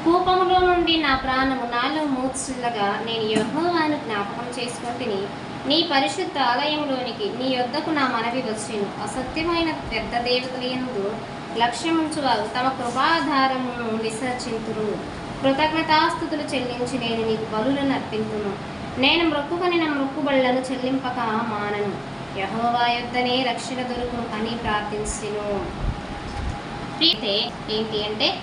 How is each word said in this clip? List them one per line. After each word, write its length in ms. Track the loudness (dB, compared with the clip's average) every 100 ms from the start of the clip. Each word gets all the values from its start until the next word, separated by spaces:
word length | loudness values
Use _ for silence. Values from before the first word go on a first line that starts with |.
"కూపములో 540 | 6 6 6 4 6 6
నుండి 380 | 6 4 4 4
నా 200 | 4 2
ప్రాణము 380 | 2 2 2
నాలో 500 | 0 0 0 0 0
మూర్ఛిల్లగా 960 | 0 0 -2 -4 -6 -4 -2 0 0 0 -2
నేను 160 | -2
యెహోవాను 720 | 0 0 0 0 0 2 0 0
జ్ఞాపకం 680 | -2 -4 -4 -6 -6 -6
చేసుకొంటిని. 640 | -6 -6 -6 -4 -2 -2 -4 -8 -10 -6 2
నీ 200 | 2 4
పరిశుద్ధ 460 | 2 2 0 -2 0
ఆలయంలోనికి 1000 | 2 2 2 0 0 -2 -2 -4 -4 -2
నీ 180 | 0 0
యొద్దకు 340 | 0 -2 0
నా 180 | 2 2
మనవి 320 | 2 0 -2
వచ్చెను. 640 | -2 -4 -4 -2 -2 -4
అసత్యమైన 680 | -4 -4 -4 -2 0 2 0
వ్యర్థ 520 | -2 -4 -4 -2 0
దేవతల 420 | 2 2 0 -4 -4
యందు 500 | -2 -2 -2 -2 -4 -8 -10 -6 0
లక్ష్యముంచువారు 920 | 2 2 0 2 2 0 2 2 0 0
తమ 100 | -2
కృపాధారమును 1300 | 0 -2 2 2 4 2 4 4 2 -2 -2 -2 -2
విసర్జింతురు. 1000 | -2 -2 -4 -2 -4 -4 -4 -2 -2 -2 -6 -8 -8 0
కృతజ్ఞతాస్తుతులు 1000 | 2 4 2 2 4 6 6 2 -2 -2
చెల్లించి 560 | -2 -2 -2 -2 -2 -2
నేను 320 | 0 0 0
నీకు 140 | 0
బలులను 500 | 0 0 2 2 2
అర్పింతును. 640 | 0 -2 -2 -2 -2 -2 -4 -8 -8 -6 2
నేను 280 | 4 6 4
మ్రొక్కుకొనిన 560 | 2 -2 0 2 2
మ్రొక్కుబళ్లను 760 | 2 0 -2 0 2 4 4 2
చెల్లింపక 840 | 0 -2 0 0 -2 -2 0 0 -2
మానను. 680 | -2 -2 -2 -2 -4 -8 -10 -8 -6
యెహోవా 560 | -4 0 2 4 2
యొద్దనే 500 | 2 -2 0 2 2
రక్షణ 320 | 2 -2 -4
దొరుకును" 600 | -4 -2 -2 -2 -4 -4
అని 140 | -4 -2
ప్రార్థించెను. 1160 | -2 0 0 0 -4 -4 -4 -4 -4 -2 -2 -2 -2 -2 -2 -6 -8 -6 -4 -4 -6 -6 -8 -8 0
అయితే 500 | 2 2 0 0 -2 -6 -4
ఏంటి 340 | -2 -2 -2
అంటే 340 | -4 0 0 -2